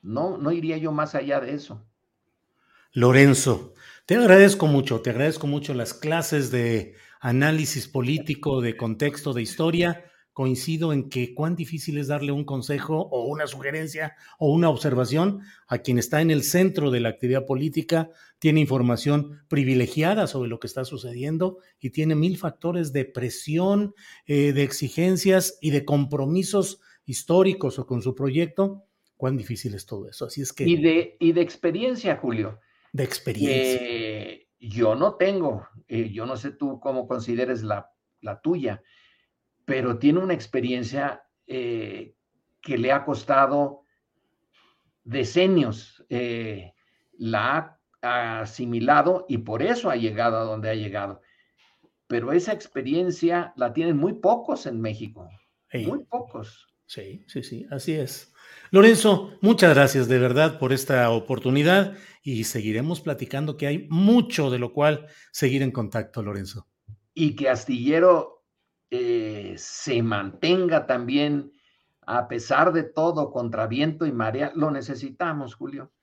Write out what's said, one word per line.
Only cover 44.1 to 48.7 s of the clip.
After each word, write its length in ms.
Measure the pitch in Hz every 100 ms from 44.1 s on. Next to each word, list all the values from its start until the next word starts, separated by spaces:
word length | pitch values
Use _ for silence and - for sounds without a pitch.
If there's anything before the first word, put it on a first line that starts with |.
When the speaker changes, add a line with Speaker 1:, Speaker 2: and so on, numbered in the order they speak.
| _ _ _ _ _ _ _ _ _
Speaker 1:
decenios, 1040 | - 131 113 170 185 180 123 107 - _ _
eh, 600 | 123 123 117 113 101 90 _ _ _ _ _
la 600 | 113 110 117 151 156 _ _ _
ha 380 | 120 123 117 113
asimilado 840 | 107 - 123